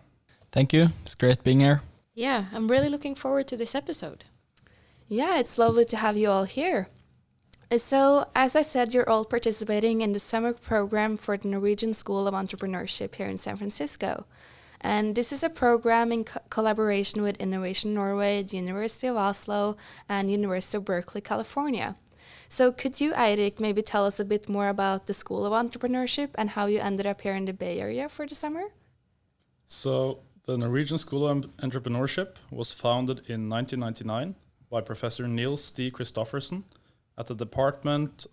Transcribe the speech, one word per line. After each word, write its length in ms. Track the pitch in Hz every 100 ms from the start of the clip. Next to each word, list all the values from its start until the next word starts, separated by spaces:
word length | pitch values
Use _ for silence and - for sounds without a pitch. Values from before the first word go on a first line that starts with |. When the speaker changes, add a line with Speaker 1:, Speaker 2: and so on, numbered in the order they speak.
| _ _ _ _ _
Speaker 1:
Thank 220 | 131 135
you. 160 | 156 170 -
It's 140 | - -
great 280 | 127 127
being 180 | 131 131
here. 200 | 139 143 - - _
Speaker 2:
Yeah, 320 | 226 262 240 190
I'm 140 | 214 220
really 220 | 254 294
looking 260 | 285 285 269
forward 320 | 269 277 269
to 100 | 233
this 160 | 233
episode. 520 | 277 311 302 175 - - _ _ - - _ _ _ -
Speaker 3:
Yeah, 320 | 214 320 330
it's 180 | 240 -
lovely 280 | 233 226 233
to 120 | 220
have 200 | 220 208
you 120 | 208
all 140 | 196
here. 460 | 190 254 349 254 190 - _ _ _ _ _ - -
Uh, 80 | 240
so, 480 | - 269 277 285 - -
as 200 | 262 311
I 60 |
said, 320 | 302 254 226
you're 160 | 247 226
all 160 | 220 220
participating 760 | 240 233 214 214 208 226 226
in 120 | 214
the 60 | 202
summer 340 | - 226 233
program 640 | 233 - 220 202 214 214 208
for 180 | - 202
the 120 | 202
Norwegian 480 | 196 202 208 226 214
School 320 | - 196 196
of 80 | 190
Entrepreneurship 800 | 190 190 196 180 185 - 202 -
here 120 | 190
in 120 | 190
San 180 | - 202
Francisco. 680 | 202 - 285 - 196 - - - - - - -
And 340 | - 208 214 220
this 160 | 240
is 100 | 277
a 80 | 330
program 640 | 320 247 233 233 233 233
in 140 | 233 214
co-, 160 | - -
collaboration 720 | - 220 214 214 202 202 214
with 140 | 208 196
Innovation 580 | 190 190 185 190 208 208
Norway, 480 | 196 202 202 208
the 140 | 190 185
University 500 | 180 196 226 - 254
of 80 | 233
Oslo, 600 | 196 196 - 208 208 208 - - -
and 220 | 202 196
University 480 | 202 202 185 - 214
of 80 | 196
Berkeley, 360 | 180 - 208
California. 720 | - 214 220 277 294 220 113 196 - - - - -
So 220 | - 247
could 300 | 247 269 -
you, 100 | 294
Eirik, 460 | - 226 208 202 208
maybe 220 | 214 202
tell 240 | 220 208 202
us 140 | 202
a 60 | 202
bit 220 | 208 208
more 220 | 202 202
about 380 | 202 196 196 -
the 60 |
School 300 | 196 - 185
of 100 | 202
Entrepreneurship 760 | 220 240 240 247 254 247 - 285 -
and 160 | 214
how 160 | 208 202
you 120 | 208
ended 280 | 202 196 202
up 140 | 196
here 140 | 202 190
in 100 | 190
the 80 |
Bay 260 | 190 180 175
Area 280 | 202 240 294
for 180 | - 294
the 80 | 294
summer? 300 | 302 320 415 - _ _ _ _ _ _ _ _ -
Speaker 4:
So 540 | - 135 131 131 131 - _
the 120 | - 127
Norwegian 440 | 120 131 147 160
School 280 | - 139 147
of 180 | 143 135 -
Entrepreneurship 800 | 131 127 120 120 135 - 190 - -
was 200 | 120 117
founded 560 | - 123 120 127 127 -
in 220 | 113 110
nineteen 300 | 113 127 127
ninety-nine 560 | 117 110 107 113 170 190 _ _ -
by 120 | 117
Professor 460 | - 113 123 123 123
Niels 440 | 117 131 143 -
D. 180 | - 127
Christoffersen 720 | 123 120 - 110 143 - 185 - _ _ _ _ -
at 80 | 117
the 60 |
Department 920 | 113 113 131 135 143 147 147 147 - -